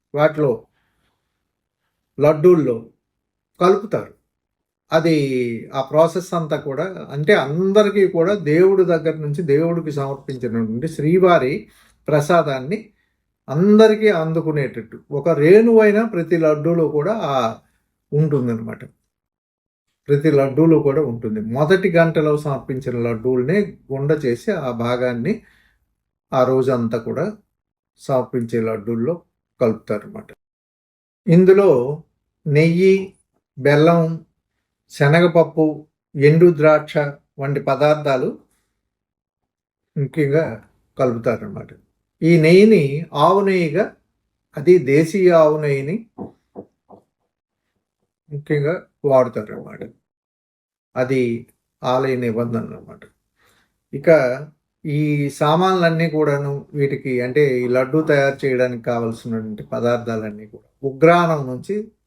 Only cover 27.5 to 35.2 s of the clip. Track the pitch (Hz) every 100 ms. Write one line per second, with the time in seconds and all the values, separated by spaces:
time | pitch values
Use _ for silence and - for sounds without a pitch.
27.5 | _ _ _ _ _ - 135 127 131 117
28.5 | 117 113 113 101 117 120 170 _ _ _
29.5 | - 120 107 - 107 - - - - _
30.5 | _ _ _ _ _ _ _ - 170 185
31.5 | 190 196 135 127 151 - _ _ _ 160
32.5 | 143 165 170 190 196 190 _ _ _ _
33.5 | - 131 147 160 170 165 165 - _ _
34.5 | _ _ _ _ - 143 165